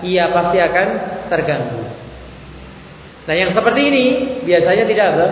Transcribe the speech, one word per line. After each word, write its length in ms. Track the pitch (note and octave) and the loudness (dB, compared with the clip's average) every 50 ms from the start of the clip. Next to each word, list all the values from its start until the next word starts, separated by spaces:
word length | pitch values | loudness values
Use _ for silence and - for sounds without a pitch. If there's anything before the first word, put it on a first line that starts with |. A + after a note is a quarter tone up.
| - | -4
ia 320 | F3+ F3+ F3+ E3+ E3 F3 | 0 0 2 2 2 2
pasti 240 | F3 E3+ F3 F3 F#3+ | 0 0 2 2 2
akan 280 | F3 D#3+ - F3 F#3+ A3 A3 G#3+ - - - - - - | 2 2 2 0 0 0 -2 -4 -6 -6 -8 -10 -6 -2
terganggu. 520 | - D#3+ C#3+ - D3 - B2 B2 B2 A2+ A2 G#2+ - - - - - - - - - - - - - - - - - - - - - - - - - - - | -2 -2 0 0 -2 -2 -2 -6 -6 -8 -8 -10 -12 -14 -16 -18 -18 -18 -18 -20 -20 -20 -20 -20 -20 -20 -20 -20 -20 -20 -20 -20 -20 -20 -20 -20 -20 -16 -4
Nah, 120 | - D#3 | -2 0
yang 200 | E3+ F#3 F3+ F3+ | 0 0 2 0
seperti 260 | - - A#3 A#3 C4+ C#4+ | 2 2 2 2 2 2
ini 160 | C#4+ C#4 C4 B3 B3+ C#4 B3+ C4 - - - - | 4 4 4 4 2 2 0 -2 -4 -6 -6 0
biasanya 420 | E3+ F3 E3+ E3 F3+ F#3+ G#3 A3+ | 2 4 4 4 4 4 2 2
tidak 180 | G#3+ A3 G#3 G#3 F3+ D#3+ | 2 2 2 2 2 4
apa? 120 | E3 E3 F3+ | 2 2 2